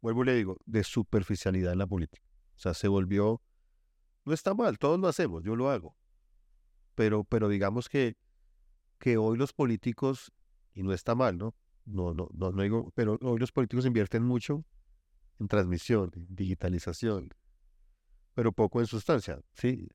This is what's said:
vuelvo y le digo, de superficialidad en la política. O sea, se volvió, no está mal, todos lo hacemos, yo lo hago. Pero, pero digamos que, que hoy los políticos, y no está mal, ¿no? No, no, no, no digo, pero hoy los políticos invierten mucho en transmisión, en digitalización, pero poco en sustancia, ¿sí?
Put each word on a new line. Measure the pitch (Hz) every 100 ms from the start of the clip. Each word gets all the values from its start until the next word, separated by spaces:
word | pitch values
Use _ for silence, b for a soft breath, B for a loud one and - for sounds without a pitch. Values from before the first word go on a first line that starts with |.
vuelvo | 113 117
y | 127
le |
digo, | 127 98 92 -
de | 110
superficialidad | 98 - 110 110 90 101 - 92 90
en | 90
la | 95
política. | 95 80 - _ _ _
O | _
sea, | 92
se | 85 101
volvió, | 98 92 98 101 117 _ _ _ _ _ _ _ _
no | -
está | 160 -
mal, | 202 233 104
todos | 143 170
lo | 185
hacemos, | - 165 82
yo | 85 117
lo | 131
hago. | 131 80 _ _ _ _ _ _ _ _ _ _
Pero, | - 110 107
pero | 101 117 107
digamos | 101 98 113 123
que, | 143 123 - _ _ _ _ _ _ _ _
que | - 113
hoy | 110 117
los | 139
políticos, | - 139 110 - 117 135 131 - _ _ _ _
y | -
no | 95
está | 95 -
mal, | 117 127 87
¿no? | 107 - _ _ -
No, | 95 87
no, | 82 87
no, | - 92
no | 95
digo, | 101 113 120
pero | - 113 107
hoy | 127 117
los | 120
políticos | - 123 120 127
invierten | 117 101 117
mucho | 120 123 - 147 160 - _ _ _ _ _ _
en | 101
transmisión, | 104 90 87 - 117 92
en | - 85
digitalización, | 92 95 92 92 90 - 85 113 101 - - _ _ _ _ _ _ _ - _
pero | - 113
poco | 95 107 120
en | 117
sustancia, | 113 - 147 - 67 -
¿sí? | - 123 127 87